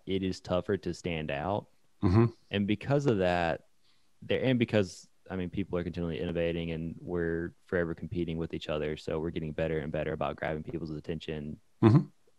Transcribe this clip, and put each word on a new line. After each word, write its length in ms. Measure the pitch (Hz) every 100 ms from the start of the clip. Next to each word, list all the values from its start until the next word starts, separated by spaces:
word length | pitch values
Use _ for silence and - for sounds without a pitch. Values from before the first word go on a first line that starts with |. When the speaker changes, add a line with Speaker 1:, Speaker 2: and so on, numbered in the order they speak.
| -
Speaker 1:
it 160 | 95
is 180 | 95 90
tougher 360 | - 90 - 95
to 160 | 90
stand 360 | 82 90 80 78
out. 360 | 71 85 107 - _ _ _
Speaker 2:
Mm-hmm. 240 | 98 104 117 - _
Speaker 1:
And 160 | 101 101
because 400 | 107 - 143 139
of 120 | 101
that, 440 | 90 87 82 - - _ - - _ _
there, 200 | 107 101
and 160 | 127 123
because, 500 | 117 107 90 - - _ -
I 60 | 92
mean, 140 | 87
people 280 | 104 92 90
are 40 |
continually 360 | 87 87 85 80
innovating 500 | 85 82 85 85 82
and 240 | 80 82 -
we're 540 | 73 87 85 82 85 - -
forever 280 | 90 82
competing 420 | 82 80 87 82 82
with 160 | 82
each 140 | 85 -
other. 280 | 78 76 78
So 220 | - 80
we're 120 | 82
getting 220 | 82 78
better 260 | 73 80 78
and 100 | 73
better 220 | 78 76
about 240 | 78 73 76
grabbing 260 | 73 78
people's 280 | - 82 78
attention. 680 | 76 - 80 - 78 76 73 _ _
Speaker 2:
Mm-hmm. 180 | 110 139 - - _